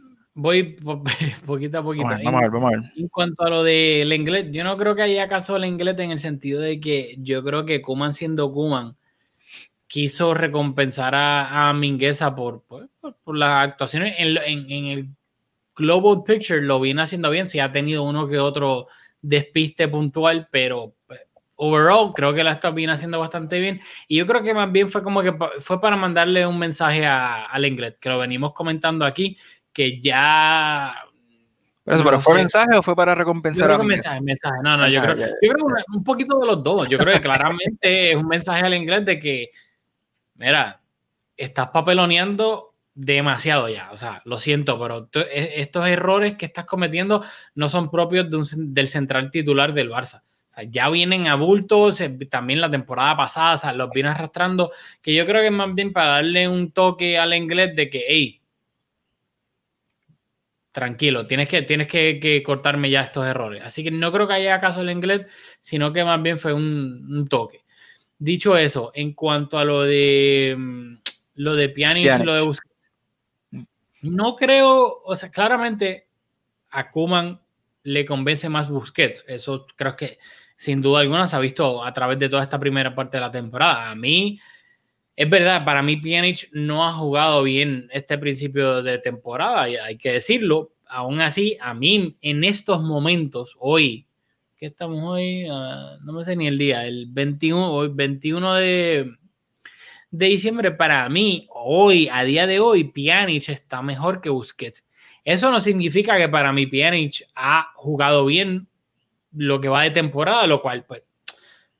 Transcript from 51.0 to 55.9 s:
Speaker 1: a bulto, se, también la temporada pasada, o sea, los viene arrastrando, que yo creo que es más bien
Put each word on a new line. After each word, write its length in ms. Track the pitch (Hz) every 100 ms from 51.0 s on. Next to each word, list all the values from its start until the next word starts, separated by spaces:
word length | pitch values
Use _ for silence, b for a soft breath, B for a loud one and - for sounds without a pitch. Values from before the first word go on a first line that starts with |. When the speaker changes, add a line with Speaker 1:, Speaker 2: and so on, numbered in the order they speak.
| 175 185 165
Speaker 1:
a 80 |
bulto, 560 | 139 165 196 196 208 208
se, 180 | 185 156 131 139
también 340 | 127 123 147
la 100 | 165
temporada 460 | 143 120 123 139 151
pasada, 380 | 131 160 165
o 40 | 160
sea, 140 | 151
los 180 | 123 123
viene 200 | 131 143
arrastrando, 600 | 151 160 - 180 185 175 B B B
que 100 | 156
yo 140 | 156 170
creo 140 | 214
que 80 | 214
es 40 |
más 220 | 202 196
bien 180 | 185 202